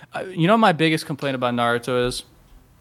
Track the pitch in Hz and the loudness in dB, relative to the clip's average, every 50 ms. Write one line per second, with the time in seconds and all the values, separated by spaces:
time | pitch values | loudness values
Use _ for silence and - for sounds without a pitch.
0 | - _ - - - 190 180 170 160 180 220 226 226 196 170 143 160 160 160 156 | -20 _ -10 -10 -10 -8 -2 0 2 4 4 4 4 4 4 2 2 0 0 -2
1 | - - 151 - 147 139 131 123 123 123 120 120 120 117 120 120 120 135 127 123 | -4 -6 -8 -6 -4 -4 -2 -2 -2 -2 0 0 0 2 0 0 -2 -2 0 0
2 | 123 123 123 - - _ _ _ - - - - _ _ _ _ | 0 -2 -4 -6 -12 _ _ _ -20 -20 -20 -20 _ _ _ _